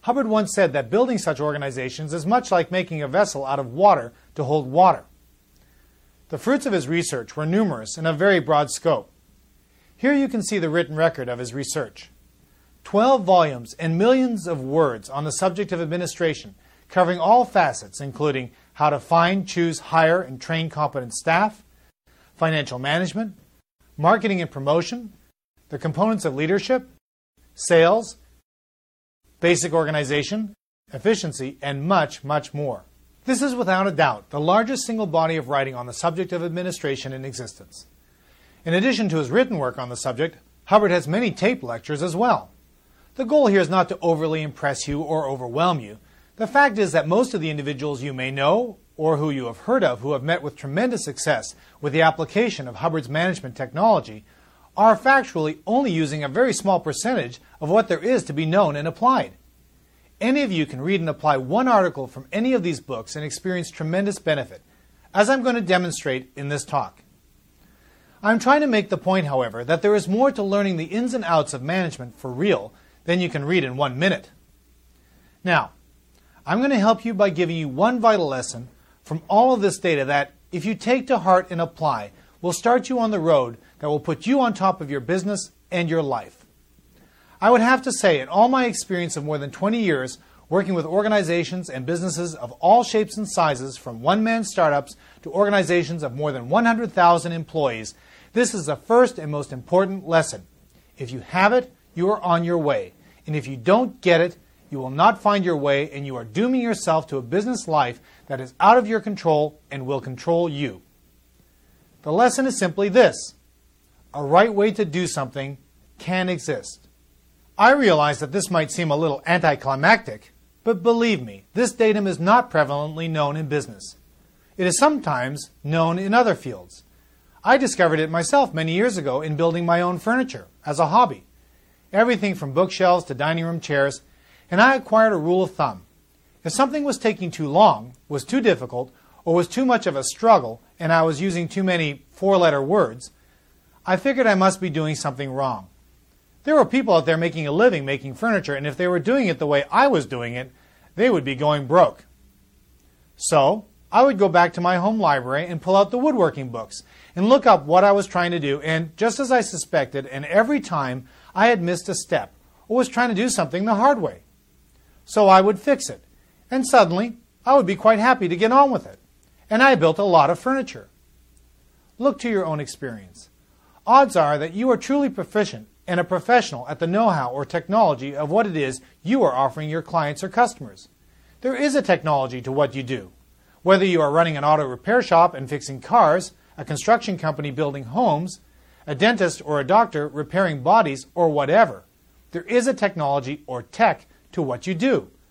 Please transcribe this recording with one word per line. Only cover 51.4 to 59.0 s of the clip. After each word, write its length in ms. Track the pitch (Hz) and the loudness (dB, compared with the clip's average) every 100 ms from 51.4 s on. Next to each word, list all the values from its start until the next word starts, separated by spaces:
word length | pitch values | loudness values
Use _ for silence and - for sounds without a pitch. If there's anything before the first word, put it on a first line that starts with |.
| 101 - _ _ | -4 -18 _ _
with 100 | 147 | -4
the 100 | 143 | 2
application 680 | 160 160 160 202 240 - 131 | 2 2 -4 -2 -2 -4 -12
of 80 | 101 | -6
Hubbard's 320 | 156 160 120 | -4 -4 -6
management 480 | 151 180 175 131 113 | -4 -2 -4 -10 -10
technology, 640 | - 160 214 196 120 107 _ _ _ _ _ - | -10 0 2 2 0 -16 _ _ _ _ _ 4
are 200 | 214 220 | 4 4
factually 600 | 247 269 247 170 156 156 - | 4 2 2 -4 -4 -6 -2
only 240 | 240 269 | 0 0
using 320 | 165 151 151 | 0 -2 -4
a 60 | 147 | -6
very 240 | 151 262 | 0 0
small 260 | 208 190 185 | 0 0 0
percentage 600 | 165 139 220 247 123 127 _ _ | -2 -6 -2 -2 -4 -12 _ _
of 100 | 151 | 0
what 200 | 202 220 | 2 2
there 100 | 165 | -2
is 240 | 180 247 | 0 -2
to 100 | - | -2
be 120 | 147 160 | -4 0
known 320 | 180 185 147 | 2 2 0
and 100 | 151 | -6
applied. 460 | - | -2